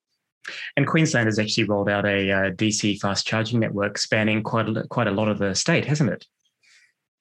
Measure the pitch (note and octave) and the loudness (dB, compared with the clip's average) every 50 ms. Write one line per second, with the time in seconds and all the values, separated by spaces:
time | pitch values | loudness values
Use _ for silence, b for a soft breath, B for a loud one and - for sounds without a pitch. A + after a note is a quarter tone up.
0 | _ _ _ _ _ _ _ _ - B B B B B B C#3 C#3 - - D#3+ | _ _ _ _ _ _ _ _ -14 B B B B B B 0 0 2 4 2
1 | D#3+ D#3 - A#2+ A2+ A2 G#2+ A2 G#2+ G#2 - A#2 G#2+ G2 G#2 G2+ G2+ G#2 G2+ G2+ | 2 4 2 2 2 2 2 0 -2 0 0 -2 0 0 0 0 0 0 0 0
2 | G2+ G2+ G2 G2 G2 G2 G2 F#2+ F#2+ G2 F#2 - A2 G#2+ G#2+ - - G#2 G2 - | 0 0 0 2 2 2 2 2 0 0 0 0 0 0 0 0 0 0 0 0
3 | - G2+ G2 - - - A2 A2 A#2 A2+ B2 A#2 G#2+ - - G2+ G2+ G#2 - - | -2 -2 -2 -2 -2 -2 0 -2 0 0 0 0 0 0 -2 -2 -2 -2 -2 -4
4 | - - A#2+ A2 G#2+ G#2+ G#2+ G#2+ A2 - - A2+ G#2+ G#2+ A2 A#2+ - - - B2+ | -2 0 0 2 2 2 0 0 -2 -2 -2 -2 0 0 -2 -4 -4 -4 -2 0
5 | A2+ G#2 G2 G#2 G#2+ G#2+ G#2 - G2+ G2 F#2 - - - E3 A#2 F#2+ B2+ D3+ D3 | 0 0 2 2 2 0 0 0 0 -2 0 -2 0 2 2 2 2 0 0 2
6 | C#3+ G2 F2+ - - _ _ _ _ _ _ _ b b b b b b b _ | 2 0 0 -4 -8 _ _ _ _ _ _ _ b b b b b b b _
7 | _ _ _ _ | _ _ _ _